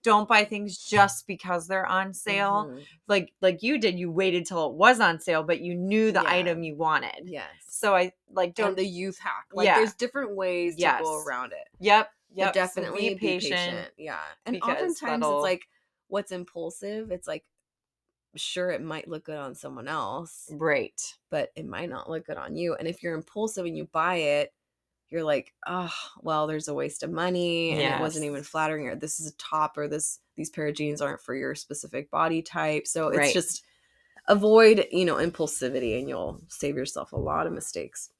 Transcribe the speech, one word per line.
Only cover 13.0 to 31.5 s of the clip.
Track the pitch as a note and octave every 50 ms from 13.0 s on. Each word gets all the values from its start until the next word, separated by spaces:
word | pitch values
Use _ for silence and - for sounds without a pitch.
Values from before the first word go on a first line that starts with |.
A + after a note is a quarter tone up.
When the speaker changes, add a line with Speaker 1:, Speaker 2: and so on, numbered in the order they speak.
| G#3 A3+
Speaker 1:
be | F#3+
Speaker 2:
be | F#3
Speaker 1:
patient | - - F#3 F3+ G#3+ C#3+ F#3
Speaker 2:
patient. | F3+ F3+ F3 F3 - D#2+ - _ -
Yeah. | D3+ D#3 A#2+ D#2 D#2 D2+ D#2 _ _
And | - B3+
Speaker 1:
because | F#3 - A#3 - - F#4+ F4+
Speaker 2:
oftentimes | E4 - D4+ - - A#3+
Speaker 1:
that'll | F#3+ D3+ C#3+ C#3+
Speaker 2:
it's |
like, | D3 F#3 F#3 F3+ - _ _ _ _ _ _ _ _ _
what's | G3 G3+ G3 -
impulsive, | F#3 F3+ F3+ F3 _ E3+ E3 E3 E3+ - G3+ G3+ G#3 A3 A3 A3
it's | F3+ F3+ - -
like, | D#3 D3+ _ _ _ _ _ _ _ _ _ _ _ _ _ _ _ _ _ _ _
sure, | D#3+ - - - F3+ F3+ F3+
it | E3 -
might | D3+ D#3+ D#3 D#3 - -
look | E3 D#3 _
good | - D#3 D3
on | C#3 C3+ C#3
someone | - - C#3 C#3 A#2+ A#2 C3+
else, | D#3 D3+ A#2+ G2 A#2 D3 E3+ D#3+ - - - -
Speaker 1:
Right. | D#3 D3 D#3+ D#3+ D3 C3 A2 - _ - - - - _ _ _
Speaker 2:
but | - D3+ - - _
it | - -
might | - F#2 F#2+ E3 F3
not | - - - -
look | D#3+ D#3+ -
good | - -
on | E2 C2 - D3
you. | E3 F3 E3+ D#3
And | - -
if | E3 E3+ -
you're | - F3 E3
impulsive | D#3 D#3+ _ - G#3 A3 A3 - G3 F3+
and | E3+ E3
you | D#3 D#3
buy | - - D#3+ D#3+ F3+ F#3
it, | E3+ D#3 C#3+ D3 D3 D3 - _ _ _ _ _ _ _ _ _ _ _ _
you're | D3+ E3 D#3+
like, | D3+ D3 C3 - - _ _ -
"Oh, | - F3+ F#3 F3+ E3+ - - - - - -
well, | - D#3+ D#3 D3+ D3+
there's | D#3 D#3 D3+ D3+ -
a | D3
waste | C#3+ C#3 C#3+ - -
of | - D3+
money, | E3+ D#3+ F3 F3+ F3+ F3+ F3 F3 E3+ E3+ E3 E3
and | D#3+ D3+
it | C#3+ C3+ C3+ C#3
wasn't | D#3 D#3 D#3+ D#3 D#3
Speaker 1:
Yes. | D3
Speaker 2:
even | D3 C#3 C#3+
flattering," | - - D#3+ D#3 D#3 D#3 D3+ C#3+
or, | B2+ -
"This | - D3+ D#3 - -
is | D#3+
a | D3+ D3 -
top," | - - D#3 D#3 D#3 D3+ -
or, | D3+ D3 D3
"This, | D3+ D3+ - - - - _ _ _
these | - D#3 -
pair | - - D3+ D3
of | D3+
jeans | - D3+ D3 D3 D3
aren't | D3 C#3 D3 -
for | - - B2+
your | C3+ C3+ C3